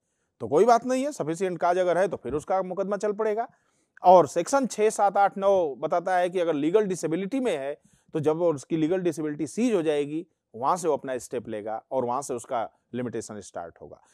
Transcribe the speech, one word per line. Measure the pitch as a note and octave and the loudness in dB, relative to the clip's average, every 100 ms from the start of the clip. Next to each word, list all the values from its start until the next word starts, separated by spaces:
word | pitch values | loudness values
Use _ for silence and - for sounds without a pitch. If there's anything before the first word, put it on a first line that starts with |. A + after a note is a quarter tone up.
| _ _ _ _ | _ _ _ _
तो | A2 | 0
कोई | C#3+ A3+ | 4 6
बात | A#3 B3 | 6 4
नहीं | C4 | -2
है, | C#4 | -2
सफिशिएंट | C#4+ D3 E3 F#3+ E3 | -4 -6 -4 -4 0
काज | F3 F3+ | 0 2
अगर | F3 E3+ | 2 2
है | F#3+ | 0
तो | A#2+ | -2
फिर | A#2 | -6
उसका | C#3+ - F#3+ | -6 -2 -2
मुकदमा | F#3 F3+ G3 G#3 | -2 -4 -4 -2
चल | G#3+ | -4
पड़ेगा। | G#3 A3 G#3+ A#3+ _ _ _ _ _ | -2 -2 -2 -6 _ _ _ _ _
और | F#3 F#3 D3 | 8 8 8
सेक्शन | E3+ F3 C#4 B3+ | 0 0 0 0
छः, | - G#3+ | 0 0
सात, | - G3+ G3+ | 2 2 4
आठ, | G3 G3 | 2 2
नौ | G3 G3 D#3+ B2 | 2 4 2 -2
बताता | D#3 F3 F3 F#3 | -2 -2 0 2
है | F3+ | 2
कि | F3+ | 0
अगर | E3 | 0
लीगल | D3+ D3+ G3+ G#3 | 0 2 2 2
डिसेबिलिटी | F3+ D#3+ E3 G3 C4+ | -2 -2 -4 -4 -4
में | B3+ D#3 | -2 -4
है | C3+ D3 _ _ _ | -6 -10 _ _ _
तो | E3 | -2
जब | C3+ D#3+ | 0 2
वो | F3 | 0
उसकी | C#3+ - D#3+ | 0 -2 -2
लीगल | D#3 F#3+ | 0 0
डिसेबिलिटी | F3 D#3 D3+ D3+ D3+ | -2 -4 -6 -6 -6
सीज | - B3 | -2 0
हो | G3+ | 0
जाएगी | D#3 D3 C#3+ D#3 F3 _ _ | 0 -2 -2 -6 -10 _ _
वहां | A2 C3+ F3+ | -6 -2 -2
से | E3 | 0
वो | |
अपना | C#3 C3+ B2+ | -2 -4 -8
स्टेप | - B2 A2+ | -6 -10 -8
लेगा | G#2+ G#2+ A2 - | -10 -8 -10 -6
और | C3 A#2+ | -4 -2
वहां | B2+ | -4
से | C#3 | -6
उसका | B2 - B2+ G#2 - _ | -10 -6 -6 -6 -10 _
लिमिटेशन | A#2+ B2 A#2 - G#2+ | -8 -8 -8 -10 -14
स्टार्ट | F#2 F2+ E2+ - | -14 -14 -14 -16
होगा। | D2 - _ | -20 -20 _